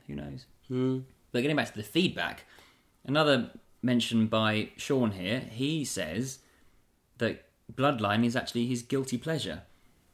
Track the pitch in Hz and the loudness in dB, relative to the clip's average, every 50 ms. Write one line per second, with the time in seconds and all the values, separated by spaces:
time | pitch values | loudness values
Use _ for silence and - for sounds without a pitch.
0 | 135 - 143 143 143 143 139 127 - - - _ _ - 127 127 127 131 131 131 | -12 -12 -10 -10 -10 -10 -12 -14 -16 -18 -20 _ _ -6 -2 0 0 2 0 -2
1 | 131 - - _ _ _ - 123 120 147 156 143 120 - - 107 107 - - 160 | -4 -10 -16 _ _ _ -2 0 2 2 2 2 0 -2 -4 -8 -10 -2 0 2
2 | 190 156 - 95 85 82 - - - - - - - - _ _ _ _ _ _ | 2 2 0 -2 -4 -4 -4 -8 -14 -20 -20 -20 -20 -20 _ _ _ _ _ _
3 | - - 135 151 160 147 139 123 113 - - - - _ _ _ - 127 123 120 | -6 0 2 4 6 6 4 4 2 -2 -8 -16 -20 _ _ _ 0 2 2 2
4 | 113 - 117 113 110 107 113 110 110 110 107 107 104 - - - - - 143 131 | 2 2 2 2 4 4 4 4 4 4 2 2 0 -2 -6 -10 -4 0 2 2
5 | 123 110 104 95 90 92 110 131 131 - 110 113 131 143 160 160 139 117 - 98 | 2 2 0 -2 -2 -2 -2 -2 -4 -6 -6 -4 -2 -2 0 -2 -2 -4 -4 -4
6 | 90 76 82 101 127 135 131 - _ _ _ _ _ _ _ _ _ _ _ _ | -4 -2 -2 -4 -4 -4 -6 -12 _ _ _ _ _ _ _ _ _ _ _ _
7 | _ _ _ - 120 110 - - - _ _ _ _ - 110 - 131 143 147 117 | _ _ _ -2 -2 -2 -2 -4 -8 _ _ _ _ -14 -4 0 0 2 2 2
8 | 107 101 104 110 117 120 117 127 - - - 120 120 123 131 120 117 - - 135 | 0 2 4 4 4 2 2 0 -4 -2 -2 -2 0 0 -2 -4 -4 -4 -2 -2
9 | 135 135 - 120 - 160 160 147 107 92 76 - - - - _ _ _ _ _ | -2 -2 -4 -4 -4 -4 -4 -2 -4 -6 -8 -10 -12 -16 -20 _ _ _ _ _
10 | _ _ | _ _